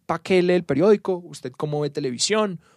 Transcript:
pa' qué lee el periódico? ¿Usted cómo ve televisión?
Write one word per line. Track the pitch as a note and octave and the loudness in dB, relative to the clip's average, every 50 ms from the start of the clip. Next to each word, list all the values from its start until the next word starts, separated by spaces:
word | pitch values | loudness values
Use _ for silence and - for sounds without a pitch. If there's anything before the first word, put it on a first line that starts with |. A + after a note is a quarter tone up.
| _ | _
pa' | - E3 E3 | -6 -6 -4
qué | - - F#3+ F3+ | -2 2 2 4
lee | F3 F3+ F3+ | 4 4 2
el | F3 E3+ | 2 2
periódico? | - C#3 C3 F3 G#3+ G#3+ G#3 - - F#3 F3 | 0 0 2 4 4 4 4 2 -2 -4 -4
¿Usted | F3 E3 D3+ - - B2+ | -6 -12 -16 -14 -14 -14
cómo | B2+ - D#3 D3+ D3 D3 | -10 -8 -6 -4 -4 -4
ve | D3 D3 | -4 -4
televisión? | C#3+ D3+ C#3+ C3 B2 A#2 - - G3+ G#3+ G#3+ G3+ F3+ D#3+ _ _ _ | -4 -4 -6 -4 -4 -4 -2 0 0 0 0 -2 -4 -8 _ _ _